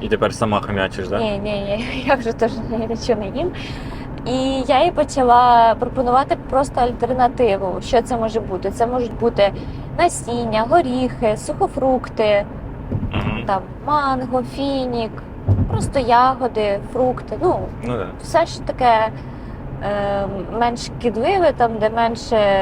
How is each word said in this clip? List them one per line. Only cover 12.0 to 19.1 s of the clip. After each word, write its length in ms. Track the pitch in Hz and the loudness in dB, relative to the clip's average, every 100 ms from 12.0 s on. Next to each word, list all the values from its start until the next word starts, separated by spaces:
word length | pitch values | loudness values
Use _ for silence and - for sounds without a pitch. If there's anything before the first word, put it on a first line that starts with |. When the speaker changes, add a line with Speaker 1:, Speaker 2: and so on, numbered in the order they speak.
| - - 214 202 202 - - - - - - | -2 0 2 2 0 -8 -10 -10 -6 -4 -2
Speaker 1:
Мгм. 300 | - - 214 233 | -2 -2 -4 -2
Speaker 2:
там, 140 | 190 - - 269 | -2 -4 -10 -2
манго, 560 | 294 277 262 254 254 | 0 2 -2 0 -2
фінік, 680 | 240 - 277 269 254 240 220 - - - - - - | -2 -4 -2 -2 -2 -4 -4 -8 -12 -6 0 2 2
просто 280 | - - 277 | 0 0 0
ягоди, 840 | 240 240 254 247 247 220 208 202 208 | 4 6 4 2 -2 0 0 -2 -2
фрукти. 440 | 262 254 247 - 214 | 0 0 0 -6 -2
Ну, 160 | 349 240 185 - | 0 0 -4 -8
Speaker 1:
Ну 120 | 233 226 | -6 -4
да. 100 | 180 - | -4 -8
Speaker 2:
все, 240 | - 320 330 | 0 0 0
що 140 | - | -4
таке, 440 | - 277 247 220 226 | -8 0 4 4 2